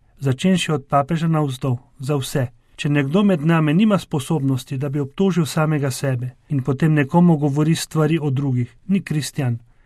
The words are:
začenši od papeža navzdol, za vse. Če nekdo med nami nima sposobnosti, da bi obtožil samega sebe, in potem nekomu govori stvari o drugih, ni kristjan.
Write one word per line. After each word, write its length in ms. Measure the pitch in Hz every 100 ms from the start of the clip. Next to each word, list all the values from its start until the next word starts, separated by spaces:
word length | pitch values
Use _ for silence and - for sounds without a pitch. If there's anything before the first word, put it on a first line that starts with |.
| _ _
začenši 540 | 135 127 185 180 -
od 140 | 147 -
papeža 400 | 143 135 170 165
navzdol, 480 | 160 147 127 135 123 - _
za 180 | 131 147
vse. 300 | 131 147 123 - _ -
Če 120 | 151
nekdo 340 | 147 135 180
med 220 | 208 180
nami 300 | 156 165 156
nima 240 | 160 220 196
sposobnosti, 800 | - 156 - 160 135 131 - 135
da 100 | 143
bi 120 | 143
obtožil 460 | 139 - 196 175 165
samega 440 | - 156 156 139
sebe, 400 | 131 139 123 127 - _
in 140 | 143
potem 320 | 127 135 165
nekomu 420 | 151 143 170 175 156
govori 380 | 147 139 156
stvari 440 | 160 - 156 151 160
o 80 | 147
drugih, 460 | 135 143 123 120 - -
ni 120 | 196
kristjan. 580 | - 156 127 - 127 117 - _